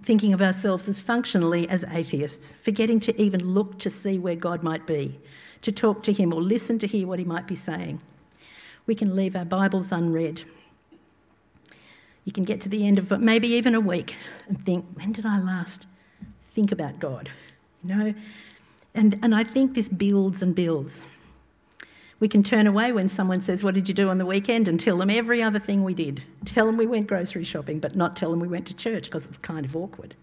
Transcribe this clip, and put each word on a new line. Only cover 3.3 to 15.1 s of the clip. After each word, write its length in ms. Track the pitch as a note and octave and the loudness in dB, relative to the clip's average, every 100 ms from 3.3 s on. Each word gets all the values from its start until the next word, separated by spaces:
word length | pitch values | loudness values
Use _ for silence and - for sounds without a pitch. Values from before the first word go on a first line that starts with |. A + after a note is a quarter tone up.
| F#3+ F3+ | 2 0
look 260 | F#3+ G3 - | 0 -2 -4
to 100 | - | -8
see 300 | - G3+ F#3+ | -6 -4 -2
where 160 | F3 E3+ | -2 -4
God 280 | F3 E3+ | -4 -2
might 220 | E3 D#3+ D#3+ | -4 -4 -4
be, 320 | D3+ C#3 C3+ - - - - | -4 -4 -8 -18 -20 -20 -8
to 100 | - | -6
talk 320 | G3+ A3+ G#3 | 0 0 2
to 100 | - | 0
him 200 | G3+ F3 | 2 2
or 80 | D#3+ | 2
listen 360 | F3+ A#3 - A3+ | 0 0 0 -2
to 80 | G3+ | -2
hear 200 | G#3 F#3 | -2 -2
what 100 | F#3 | -4
he 80 | F3 | -4
might 220 | E3+ F3 | -6 -6
be 80 | F3+ | -8
saying. 460 | - E3 E3+ D3 - _ _ _ - - - - - | -6 -8 -8 -10 -14 _ _ _ -20 -20 -20 -10 -4
We 80 | A3 | -2
can 200 | G#3 F#3+ | 0 2
leave 200 | F#3+ F#3 | 0 -2
our 100 | E3+ | -2
Bibles 460 | F#3+ G3 F#3+ F#3 | 2 4 2 0
unread. 500 | F3 E3+ D#3+ E3 E3 - - _ _ _ - _ _ _ _ _ _ _ - - - _ _ - | 0 2 2 -2 -4 -14 -20 _ _ _ -20 _ _ _ _ _ _ _ -20 -20 -20 _ _ -8
You 60 | |
can 120 | - | -4
get 160 | F#3 G3+ | -2 -4
to 80 | G3 | -4
the 160 | G#3 G3+ | 0 4
end 140 | G3 | 4
of 120 | F#3+ G3+ | 4 2
maybe 280 | A3+ A3+ A#3 | 4 4 4
even 280 | A#3 A#3+ A3+ | 2 4 2
a 40 | |
week 360 | G3+ F3 C#3+ - - - - | 2 -2 -4 -12 -16 -16 -8
and 160 | G3 - | -4 -2
think, 200 | F3 - F3+ | -2 -4 -8
"When 160 | F#3+ | -6